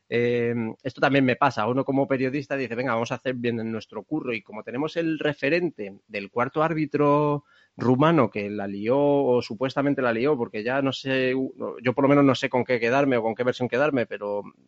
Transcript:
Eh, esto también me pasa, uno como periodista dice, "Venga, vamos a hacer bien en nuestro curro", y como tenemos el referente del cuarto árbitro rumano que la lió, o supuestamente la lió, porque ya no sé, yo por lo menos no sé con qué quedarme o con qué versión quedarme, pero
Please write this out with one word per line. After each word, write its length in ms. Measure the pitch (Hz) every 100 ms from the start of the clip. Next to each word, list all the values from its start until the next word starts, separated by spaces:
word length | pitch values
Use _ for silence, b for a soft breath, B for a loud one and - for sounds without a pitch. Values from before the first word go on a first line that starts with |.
| _
Eh, 460 | 120 120 120 117 120 110 -
esto 180 | 139 -
también 240 | 147 139
me 100 | 131
pasa, 320 | 120 139 117 110
uno 160 | 127
como 240 | 135 139 139
periodista 480 | 131 131 143 131
dice, 200 | 139 120
"Venga, 180 | 117 131
vamos 180 | 113 117
a 40 |
hacer 180 | 123 127
bien 240 | 127 120 117
en 120 | 113
nuestro 320 | 110 - 107
curro", 300 | - 156 127
y 80 | 113
como 180 | - 107
tenemos 340 | 110 120 156 170
el 200 | 165 156
referente 800 | 151 143 139 170 175 - 101 101 _
del 220 | 104 98
cuarto 320 | 120 127 156
árbitro 840 | 160 160 147 143 147 147 151 147 b b b -
rumano 520 | 113 127 151 165 110
que 200 | 107 101
la 180 | 104 101
lió, 300 | 101 107 139
o 440 | 143 143 135 123
supuestamente 600 | - 107 131 143 139 139
la 100 | 123
lió, 240 | 113 135 139
porque 260 | 110 107
ya 180 | 110 135
no 120 | 139
sé, 400 | 123 135 131 127 131 131 - 110 -
yo 120 | 127
por 100 | 120
lo 40 | 139
menos 160 | 143
no 100 | 139
sé 140 | 123 131
con 140 | 127
qué 160 | 117 123
quedarme 380 | 117 135 139 120
o 60 |
con 100 | 110
qué 80 | 107
versión 240 | 123 - 123
quedarme, 380 | 120 151 135
pero 380 | 110 101 101 101 101 _